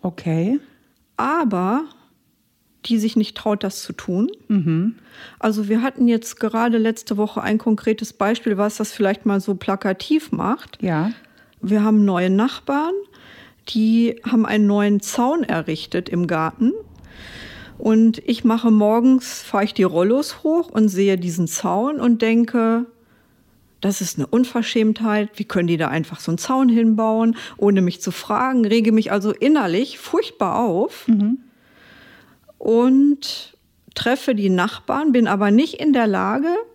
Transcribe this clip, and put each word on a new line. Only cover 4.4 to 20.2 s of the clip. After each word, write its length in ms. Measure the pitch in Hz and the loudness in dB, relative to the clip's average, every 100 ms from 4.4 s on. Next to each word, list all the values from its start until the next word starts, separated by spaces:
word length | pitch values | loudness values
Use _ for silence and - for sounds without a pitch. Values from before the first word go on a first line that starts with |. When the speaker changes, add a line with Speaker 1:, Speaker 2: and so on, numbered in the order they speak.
| _ | _
Speaker 1:
Mhm. 480 | 254 160 160 196 226 - - - - | 0 2 0 -2 -6 -20 -20 -20 -4
Speaker 2:
Also 300 | 220 214 202 | -2 -2 0
wir 120 | 220 | 0
hatten 260 | 262 269 240 | -2 0 2
jetzt 320 | 226 226 - | 2 -2 -6
gerade 380 | 220 226 233 226 | -4 -2 0 2
letzte 400 | 220 226 - 208 | 0 -2 -6 -4
Woche 240 | 214 - | -4 -4
ein 160 | - 214 | -2 -2
konkretes 560 | 233 214 - 220 214 | 0 -2 0 -4 -6
Beispiel, 460 | - 202 233 - 196 | -4 -2 0 -2 0
was 180 | 208 - | -2 -2
das 160 | 214 | -8
vielleicht 320 | - 196 202 | -2 0 0
mal 160 | 220 196 | 0 -2
so 140 | 185 | -2
plakativ 800 | 190 - 196 208 196 - 302 302 | -6 -4 -4 -2 -4 -2 -2 -2
macht. 500 | 165 185 254 - - | -4 -2 -4 -6 -6
Speaker 1:
Ja. 300 | 185 160 185 233 _ _ _ _ | -2 -2 -2 -6 _ _ _ _
Speaker 2:
Wir 200 | 185 208 | -2 0
haben 220 | 214 214 | 4 4
neue 260 | 202 180 185 | 4 2 2
Nachbarn, 640 | 190 247 - - 277 320 392 403 - - - - _ - | 2 0 -4 -4 -2 -2 -4 -8 -20 -20 -20 -20 _ -8
die 520 | 226 220 226 233 - - | 0 2 4 2 -2 0
haben 160 | 240 | 0
einen 220 | 220 214 208 | 2 2 2
neuen 340 | 202 202 202 | 4 2 0
Zaun 440 | - - 247 330 | -2 -2 0 0
errichtet 680 | 247 165 156 156 - - 180 | -2 -4 -4 -8 -4 -6 -4
im 160 | 175 175 | -4 -2
Garten. 460 | 165 160 - 226 415 - - - - - - - - - - | -2 -4 0 -2 -2 -10 -20 -20 -20 -20 -18 -18 -20 -20 -6
Und 400 | 220 220 226 226 - | 2 4 4 2 -4
ich 180 | 233 | -2
mache 260 | 233 226 233 | 0 2 2
morgens, 720 | 214 208 226 247 262 - - | 4 4 4 4 2 0 -14
fahre 220 | - 208 | -4 -2
ich 80 | 208 | -2
die 100 | - | 0
Rollos 580 | 185 156 185 254 | 0 2 2 2